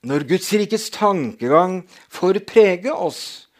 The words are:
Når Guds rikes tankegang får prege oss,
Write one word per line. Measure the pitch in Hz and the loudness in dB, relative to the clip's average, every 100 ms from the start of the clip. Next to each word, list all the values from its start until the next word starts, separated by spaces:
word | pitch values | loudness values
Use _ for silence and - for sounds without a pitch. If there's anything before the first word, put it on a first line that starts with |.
Når | 120 143 135 | -2 -4 0
Guds | 185 - | -2 0
rikes | 208 208 214 - | -2 0 -4 -6
tankegang | - 214 190 123 107 120 151 185 185 175 - _ | -2 0 0 -4 -6 2 4 4 -2 -10 -20 _
får | - 180 196 202 | -4 0 0 2
prege | 226 208 180 220 | 4 4 4 -4
oss, | - 175 135 - - _ | -4 -6 -6 -16 -18 _